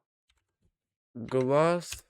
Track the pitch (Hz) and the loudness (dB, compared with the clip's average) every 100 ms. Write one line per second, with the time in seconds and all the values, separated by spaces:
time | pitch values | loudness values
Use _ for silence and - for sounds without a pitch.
0 | _ _ _ _ _ _ _ _ _ _ | _ _ _ _ _ _ _ _ _ _
1 | _ 123 113 131 127 143 160 175 165 - | _ -14 -4 -2 2 4 4 2 -4 -14
2 | - | -18